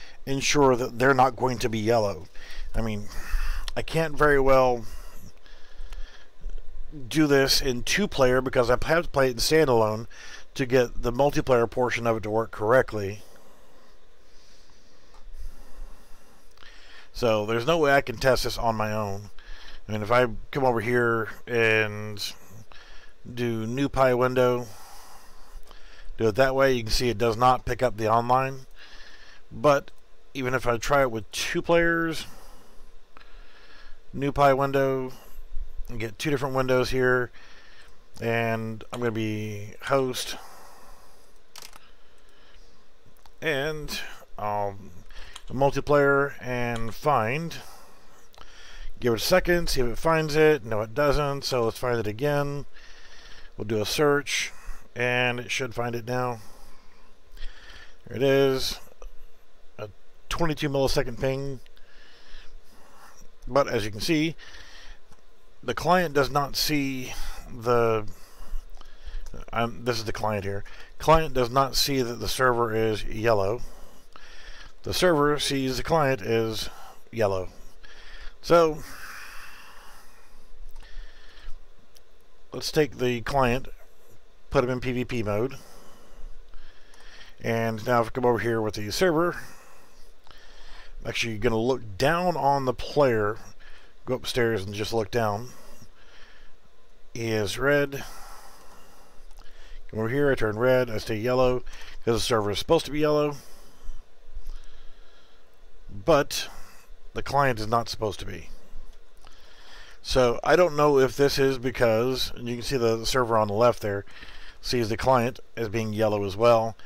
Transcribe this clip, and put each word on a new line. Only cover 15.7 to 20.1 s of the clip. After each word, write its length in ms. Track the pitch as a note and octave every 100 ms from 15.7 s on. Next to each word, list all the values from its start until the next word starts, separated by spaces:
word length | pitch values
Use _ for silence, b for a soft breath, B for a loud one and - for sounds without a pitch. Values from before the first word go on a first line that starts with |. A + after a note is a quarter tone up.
| b b b b b b b b b b b b b b
So 340 | - A#2+ G#2+ G#2
there's 220 | A#2 B2
no 100 | E3+
way 140 | C#3+
I 100 | C#3
can 160 | C3+ A2+
test 280 | C3 B2+ A#2
this 120 | -
on 180 | A#2 A2
my 180 | G#2+
own. 380 | G#2+ G#2 G2+ G2+ - B B B B B
I 40 |
mean, 120 | G#2+
if 80 | G#2